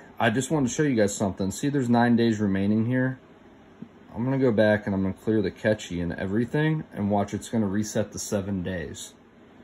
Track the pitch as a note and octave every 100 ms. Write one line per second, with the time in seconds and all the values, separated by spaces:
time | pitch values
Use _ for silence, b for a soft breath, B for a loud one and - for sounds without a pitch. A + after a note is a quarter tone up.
0 | B - A2+ A2 C3 D#3 B2+ - D3+ A#2+
1 | G2+ - G#2 F#2 G2 - C#3+ C#3 A#2+ A#2+
2 | A#2+ A#2 A#2 G#2 G#2+ G2 G2 A2 A2+ B2+
3 | C3 C3 - - - - - - - -
4 | - - B2 C3+ C3 G#2+ G#2+ G#2 G#2 F#2+
5 | F#2+ F#2 - A2 F#2 - A2+ G#2+ - E2+
6 | F2 - F#2+ G#2 A#2+ D3+ D#3 D#3 - -
7 | G2+ G#2 G2 G2+ - A#2 G#2 G2 G#2+ A#2+
8 | G#2 - - G#2 F#2+ G2 F2 F2+ D2+ -
9 | - - - - - -